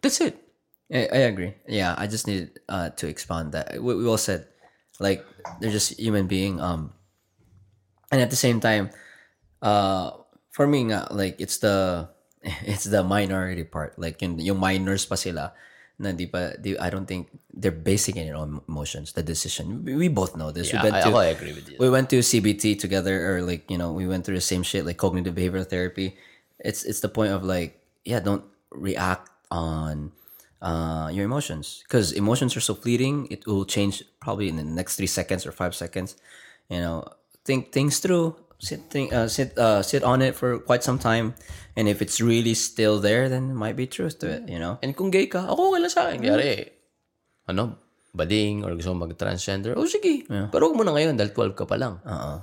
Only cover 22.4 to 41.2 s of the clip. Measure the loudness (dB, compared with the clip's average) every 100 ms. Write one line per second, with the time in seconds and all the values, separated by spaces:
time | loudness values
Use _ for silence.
22.4 | 4 2 2 0 0 0 2 0 0 0
23.4 | -2 -4 -4 -4 -2 -2 -2 -2 -2 -2
24.4 | 0 0 0 -2 -4 0 0 0 -2 0
25.4 | -2 -2 -4 -2 -4 -2 -6 -6 -20 _
26.4 | _ _ -6 -4 -6 -4 -4 0 0 0
27.4 | 0 -2 -2 -10 _ _ -4 -2 0 -2
28.4 | -4 _ _ -8 -4 -2 0 -2 -6 _
29.4 | _ -4 -2 -2 -4 -6 -8 _ _ _
30.4 | _ _ -4 -2 -2 -4 -4 -2 -2 -2
31.4 | -4 -8 -10 -16 0 2 2 0 2 2
32.4 | 2 0 -2 -2 0 2 2 -2 -6 -10
33.4 | -2 -2 0 0 0 -2 -12 _ -6 -2
34.4 | -2 -4 -4 -4 -4 -2 -2 -2 -2 -2
35.4 | -4 -4 -4 -4 -8 -6 -8 -12 _ -20
36.4 | -20 _ _ -4 -2 -4 -8 -20 _ _
37.4 | 0 0 0 2 2 2 2 2 2 -4
38.4 | _ _ -10 -10 -6 -4 0 0 0 0
39.4 | -2 4 4 6 4 2 4 4 4 2
40.4 | -2 -2 2 2 2 0 2 2